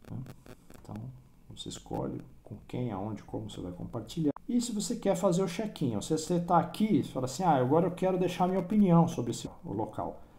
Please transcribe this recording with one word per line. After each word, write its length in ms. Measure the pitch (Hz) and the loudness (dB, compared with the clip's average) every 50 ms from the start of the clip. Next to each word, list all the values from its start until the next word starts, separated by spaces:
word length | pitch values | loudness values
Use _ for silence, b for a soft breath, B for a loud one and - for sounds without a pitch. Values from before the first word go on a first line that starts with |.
| - - | -14 -12
né? 60 | 107 113 131 127 - - - 120 113 - - - - - | -10 -10 -10 -12 -16 -18 -20 -20 -20 -20 -20 -20 -20 -20
Então, 140 | - - 107 107 117 131 131 - - - - - - - 110 | -14 -12 -12 -10 -10 -12 -14 -16 -20 -20 -20 -20 -20 -18 -16
você 140 | - - - | -14 -12 -12
escolhe 500 | - - - - 110 110 135 135 127 - - - - - - | -12 -12 -10 -8 -6 -6 -4 -4 -6 -8 -10 -14 -18 -20 -18
com 140 | - 104 101 - - | -16 -16 -16 -14 -10
quem, 240 | - 123 123 120 | -6 -6 -4 -4
aonde, 300 | 104 92 98 110 107 101 | -4 -4 -6 -6 -6 -8
como 260 | - - - 110 110 104 | -10 -10 -8 -8 -8 -8
você 140 | - - | -10 -10
vai 100 | 92 90 | -10 -10
compartilhar. 600 | 85 - 113 - - 120 - - - 170 160 143 - - - - | -8 -10 -10 -8 -8 -8 -10 -8 -4 -2 0 0 0 -2 -2 -2
E 120 | 240 247 | 0 0
se 120 | 233 - | 0 0
você 240 | 208 208 - - 240 | -2 -4 -2 -4 -4
quer 200 | 226 - 196 190 | 0 2 0 2
fazer 280 | 170 - 196 170 180 190 | 4 4 2 4 2 2
o 40 | 175 | 0
check-in, 480 | - - 220 175 - - 156 123 110 | -2 -4 -4 -4 -4 -4 -2 -2 -2
ó, 60 | 101 | -2
se 160 | - - 160 156 | -2 0 -2 -2
você 220 | 156 - 180 170 | 0 0 0 0
tá 180 | 170 170 185 170 | 2 4 4 4
aqui, 460 | - - - - 214 220 196 135 113 | 4 2 0 0 2 4 4 2 2
você 80 | - | 0
fala 140 | - 135 127 123 | -4 -4 -4 -4
assim, 160 | - - 190 | -2 0 4
"Ah, 140 | 175 151 131 | 4 6 6
agora 280 | 127 123 143 165 180 | 6 4 4 4 4
eu 60 | 180 | 2
quero 260 | 175 - 185 185 190 180 | 0 0 0 0 2 2
deixar 300 | 185 170 175 - 185 180 | 2 0 0 2 0 2
minha 120 | 185 190 | 2 0
opinião 480 | 175 175 214 214 202 185 170 170 165 - | 0 2 4 6 6 8 8 8 8 6
sobre 220 | - - 123 120 | 2 -2 -4 -4
esse, 180 | 113 - - - - - - | -4 -6 -8 -12 -12 -12 -10
o 80 | 165 | -6
local." 480 | - 101 110 - - - 90 82 - - B B B | -4 -4 -4 -4 -4 -6 -8 -8 -8 -12 B B B